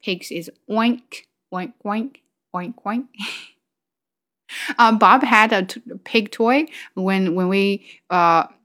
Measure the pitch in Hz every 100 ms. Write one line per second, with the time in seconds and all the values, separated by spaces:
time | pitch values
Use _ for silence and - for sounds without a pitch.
0 | - 185 - 165 165 - _ 208 233 240
1 | _ - _ _ _ 180 185 - 208 208
2 | 240 - _ _ _ 180 180 240 - 226
3 | 269 _ 202 - - _ _ _ _ _
4 | _ _ _ _ _ - - - 233 220
5 | 208 240 277 226 220 220 190 - - 190
6 | - 233 208 - 226 262 311 - - -
7 | 185 190 190 170 185 196 196 202 _ -
8 | _ 180 170 165 - _